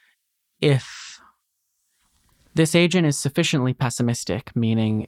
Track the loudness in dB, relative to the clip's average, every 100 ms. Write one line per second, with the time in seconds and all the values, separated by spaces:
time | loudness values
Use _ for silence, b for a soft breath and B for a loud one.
0 | b b _ _ _ _ 0 0 -2 -16
1 | -18 -20 b b _ _ _ _ _ _
2 | _ _ _ _ _ 0 2 4 4 2
3 | 2 0 -2 -2 0 0 0 0 -4 -2
4 | -2 -2 -4 -6 -4 -2 0 2 0 -2